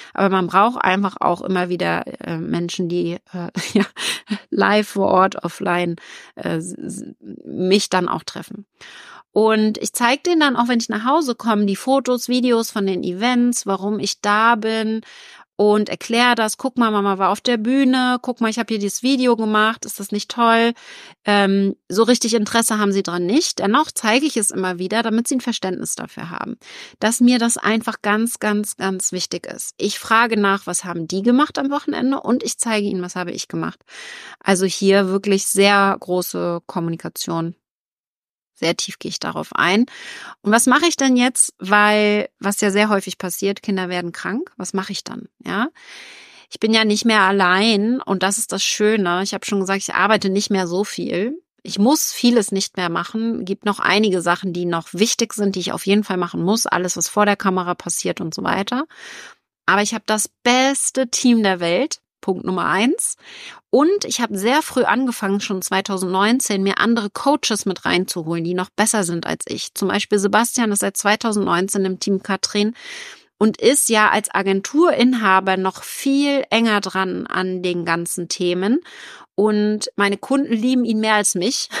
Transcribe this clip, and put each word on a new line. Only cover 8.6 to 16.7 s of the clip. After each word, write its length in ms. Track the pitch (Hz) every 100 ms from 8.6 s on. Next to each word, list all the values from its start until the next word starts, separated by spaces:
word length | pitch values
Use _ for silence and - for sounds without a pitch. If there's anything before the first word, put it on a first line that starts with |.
| 202 _ - - - - _
Und 460 | - 220 220 214 214
ich 160 | 202
zeig 300 | - 240 277
denen 160 | 349 339
dann 160 | 294 247
auch, 120 | 240
wenn 120 | 240
ich 100 | 226
nach 160 | 220 233
Hause 300 | 302 302 233
komme, 300 | 233 208 202
die 100 | 190
Fotos, 520 | - 277 254 247 -
Videos 440 | 247 247 233 226
von 160 | 220 196
den 160 | 185
Events, 640 | - 180 233 247 240 240 196
warum 340 | 190 190 214
ich 220 | 190 -
da 340 | 208 208 226 233
bin 460 | 220 220 220 220 - - - - - -
und 320 | 208 208 214
erklär 460 | - - 226 247 240
das. 220 | 220 -
"Guck 200 | 262